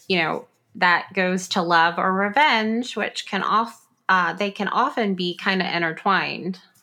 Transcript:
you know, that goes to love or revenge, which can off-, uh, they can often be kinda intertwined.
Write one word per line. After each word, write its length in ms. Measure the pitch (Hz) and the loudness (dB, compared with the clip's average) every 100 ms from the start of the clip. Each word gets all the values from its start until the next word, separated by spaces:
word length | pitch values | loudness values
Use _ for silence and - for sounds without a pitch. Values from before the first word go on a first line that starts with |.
| - | -2
you 100 | 180 | 0
know, 300 | 160 160 - _ _ | 0 -2 -8 _ _
that 380 | - 180 170 - | 0 2 2 0
goes 320 | - 185 185 180 | -2 0 0 -2
to 140 | 202 | -2
love 360 | 170 170 165 170 | 2 4 4 2
or 140 | 180 | 0
revenge, 840 | 190 202 233 302 233 220 226 240 - | 0 0 2 4 2 0 -2 -4 -6
which 320 | 208 - - | -6 -6 -6
can 140 | 196 | -4
off-, 440 | - 208 233 - _ _ - | 0 0 -2 -8 _ _ 0
uh, 240 | 185 170 | 2 0
they 180 | 170 202 | -2 -4
can 180 | 196 196 | -2 -2
often 460 | - 254 285 208 | 0 0 0 0
be 220 | 185 180 170 | 0 -2 -2
kinda 400 | 196 190 180 170 | -2 0 0 -2
intertwined. 840 | 165 165 202 185 147 - 170 185 - _ | -2 -2 0 0 0 -4 -8 -10 -14 _